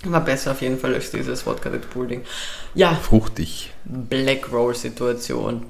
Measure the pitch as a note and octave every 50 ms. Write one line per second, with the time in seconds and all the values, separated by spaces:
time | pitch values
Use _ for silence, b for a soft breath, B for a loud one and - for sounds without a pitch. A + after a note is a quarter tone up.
0 | - F3+ E3+ E3 E3 C3 C3+ C3+ - C3+ C3+ - C3 B2+ C3 B2+ - C3 B2 -
1 | - - - - C3 B2+ - - - - - - - - - - - - - B2+
2 | B2+ A#2 A#2+ B2+ B B B B B B B B B B B - F#3 F3 E3 -
3 | - - A2 A2 G#2+ - - - E2 - - - - - - - - - B2+ C3
4 | B2 - C3 C3 C3+ C3+ C3+ C3+ - - B2 A#2 A#2+ B2 A#2+ - - A#2+ A#2 -
5 | B2 B2 A#2 A#2+ - - B2+ A#2 G#2 G#2+ A#2+ A#2 A#2